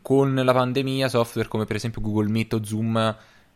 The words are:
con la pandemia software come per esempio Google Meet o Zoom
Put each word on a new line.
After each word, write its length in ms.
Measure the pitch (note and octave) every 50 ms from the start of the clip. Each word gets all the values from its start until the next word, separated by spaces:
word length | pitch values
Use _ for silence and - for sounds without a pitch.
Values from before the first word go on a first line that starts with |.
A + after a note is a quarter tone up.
con 320 | - - C3+ C3+ C#3 C3+ C3+
la 180 | C3+ B2+ B2+
pandemia 560 | B2 B2+ B2+ B2 B2 C#3 C3+ C3+ C3+ C3+ C3+ B2+
software 400 | A2+ A#2+ A#2 - - A2+ A2+ -
come 160 | - G#2+ G#2+
per 120 | - G#2+
esempio 260 | G#2+ - A2+ A2 A#2
Google 260 | G#2+ G#2+ G#2 G#2+ G#2+ G#2
Meet 240 | A2 A2+ A2 -
o 120 | A#2 A2+ G#2+
Zoom 520 | G#2 A2 G#2+ A2+ A2+ A2+ A2+ A2 A2 G#2+ - - - _ _ _ _ _